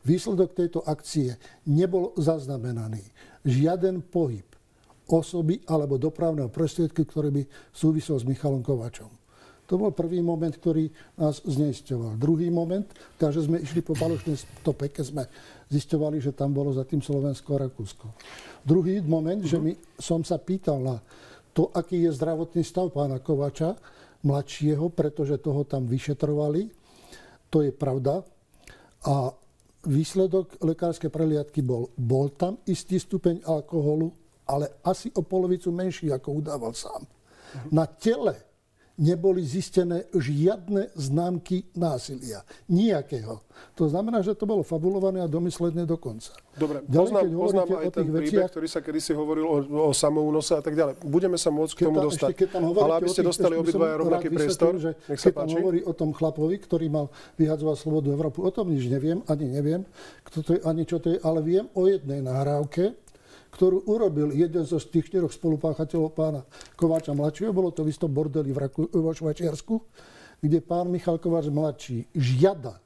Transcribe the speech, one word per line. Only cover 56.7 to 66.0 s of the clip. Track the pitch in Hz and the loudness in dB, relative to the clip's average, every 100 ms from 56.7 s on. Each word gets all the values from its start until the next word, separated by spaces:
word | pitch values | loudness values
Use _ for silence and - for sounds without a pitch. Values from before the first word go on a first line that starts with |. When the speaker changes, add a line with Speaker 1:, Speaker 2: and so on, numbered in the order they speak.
| 165 160 | -2 0
Speaker 1:
mal | 151 143 - - - | -2 -2 -10 -18 0
vyhadzovať | 156 156 156 143 | 2 2 0 -2
slobodu | 156 156 143 | 0 0 0
Európu, | 143 156 165 | 0 -2 -2
o | 185 | -2
tom | 208 185 | 0 0
nič | 143 | 0
neviem, | 123 135 151 175 | 0 0 0 -2
ani | - 151 143 | -2 -2 -2
neviem, | 139 143 175 196 - - - - | -2 0 0 -4 -16 -20 -20 -10
kto | 160 | -8
to | 156 | 0
je, | 175 | 0
ani | 160 160 | 2 -2
čo | 156 170 | -2 -2
to | 170 | 0
je, | 170 | 0
ale | 160 160 | 0 0
viem | 156 185 226 | 2 0 0
o | 190 185 | 2 2
jednej | 190 139 139 | 2 -2 -4
nahrávke, | 131 131 139 147 147 170 196 254 - _ _ - _ | -2 -2 0 0 -2 0 -2 -2 -20 _ _ -20 _
ktorú | - 185 185 | 2 4 4
urobil | 208 220 202 151 147 | 0 2 2 2 0
jeden | 139 170 170 | 2 2 0
zo | 151 165 | -2 -4
tých | - 165 - | 0 -2 0
štyroch | 190 165 | 0 -2
spolupáchateľov | - 165 151 160 151 139 165 | -2 -2 0 0 -2 -2 0